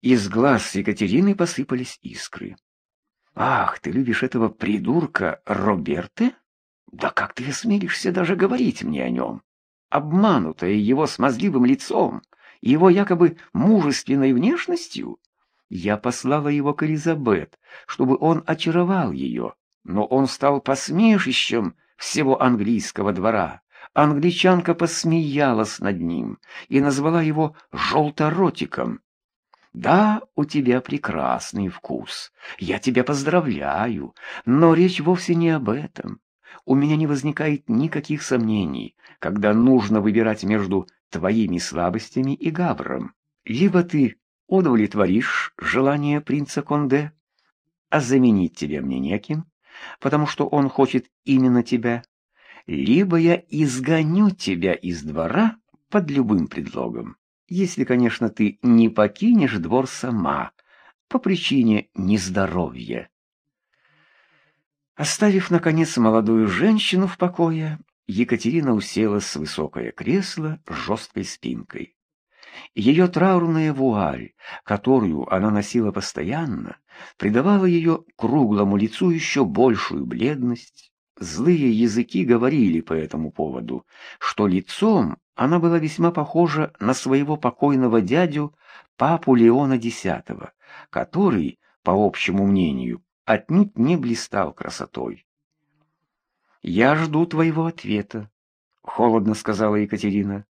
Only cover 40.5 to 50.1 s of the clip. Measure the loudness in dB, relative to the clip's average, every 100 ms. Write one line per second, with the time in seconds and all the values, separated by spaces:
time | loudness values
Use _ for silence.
40.5 | -2 0 -2 -4 _ _ -4 -2 0 0
41.5 | -2 -6 -4 -4 -4 -6 -4 -4 -4 -6
42.5 | -2 -4 -4 -6 -8 -8 _ _ _ -8
43.5 | 0 2 2 0 0 0 -2 _ _ _
44.5 | 2 4 4 2 2 2 2 0 -4 -6
45.5 | -8 -4 0 0 0 0 -2 -2 -4 -2
46.5 | -6 -2 -2 2 0 -2 _ _ _ _
47.5 | _ _ _ _ -2 2 4 6 4 2
48.5 | -4 -8 -6 -6 -6 -4 -6 -4 -8 -8
49.5 | _ _ -20 -20 -6 -2